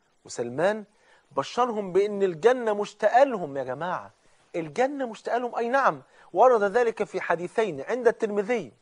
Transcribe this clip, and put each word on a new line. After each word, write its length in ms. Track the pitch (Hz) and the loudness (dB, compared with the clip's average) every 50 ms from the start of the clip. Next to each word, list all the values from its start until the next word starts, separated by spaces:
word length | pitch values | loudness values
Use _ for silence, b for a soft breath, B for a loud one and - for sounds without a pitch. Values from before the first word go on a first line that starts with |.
| _ _ _ _ - | _ _ _ _ -18
وسلمان، 600 | - - - 120 120 120 139 170 196 214 220 202 _ b b b b b b b b | -14 -8 -8 -8 -6 -4 -2 0 0 -2 -2 -8 _ b b b b b b b b
بشرهم 600 | - 139 139 - - 185 220 247 220 214 196 185 | -6 -6 -6 -4 -2 -2 -2 -2 -2 -6 -6 -2
بأن 300 | 170 190 202 208 208 196 | 0 0 0 0 0 -2
الجنة 500 | 196 190 170 151 170 233 262 254 233 220 | -2 -2 0 2 2 2 4 4 0 -2
مشتاقة 520 | 208 208 208 - - - 226 208 220 247 285 | -2 -2 -4 -6 -6 -2 -2 4 6 6 6
لهم 320 | 277 240 196 175 143 139 | 4 2 -4 -6 -6 -6
يا 80 | 139 127 | -6 -6
جماعة، 460 | 127 127 143 165 185 170 117 101 98 _ _ b b b b b b b | -6 -6 -6 -6 -6 -6 -6 -8 -12 _ _ b b b b b b b
الجنة 500 | 175 165 156 143 214 247 269 294 277 262 | -8 -6 -6 -2 -2 -2 -2 -2 -4 -8
مشتاقة 320 | 233 208 - - 214 214 240 | -8 -8 -10 -6 -4 -2 -2
لهم. 180 | 247 240 - | -2 -4 -4
أي 120 | - 233 240 | -4 -4 0
نعم، 340 | 254 277 254 202 160 131 - b b b b b | 0 4 4 2 2 0 -8 b b b b b
ورد 300 | b 175 233 262 247 220 | b 6 8 8 8 6
ذلك 420 | 202 202 190 240 247 226 - - 208 | 4 2 2 2 2 2 0 -2 -6
في 160 | - - 180 | -4 -6 -6
حديثين 600 | - - 175 170 180 175 - - 220 196 151 135 | -2 -2 -2 -2 -2 -4 -2 -2 -2 -2 -2 -6
عند 280 | 139 156 226 254 240 233 | -6 -4 -4 2 2 2
الترمذي 640 | 208 - 226 208 208 202 196 196 247 226 156 110 - _ | 2 2 -2 -2 -2 -2 -2 -2 -2 -4 -4 -8 -16 _